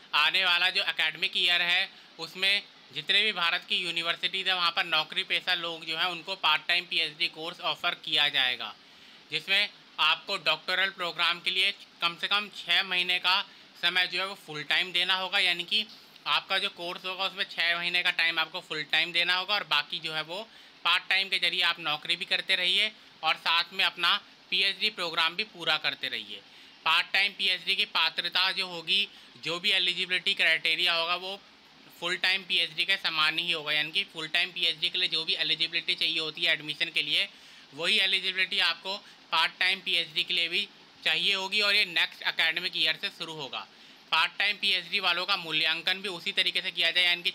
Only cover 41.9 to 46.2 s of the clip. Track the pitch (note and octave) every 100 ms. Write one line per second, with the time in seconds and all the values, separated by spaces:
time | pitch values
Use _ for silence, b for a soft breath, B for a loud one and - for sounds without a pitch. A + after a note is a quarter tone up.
41.9 | E3 F3+ - F3+ - E3 E3+ F3+ F3 D#3+
42.9 | D#3 G3+ - E3 D#3 C3 A2+ G2 B B
43.9 | B - D#3+ F3 - G3+ G3+ G3+ F#3 E3+
44.9 | G3 F#3 F3 F#3 F#3+ E3 D#3 D#3+ D#3+ E3
45.9 | F#3+ G3 F3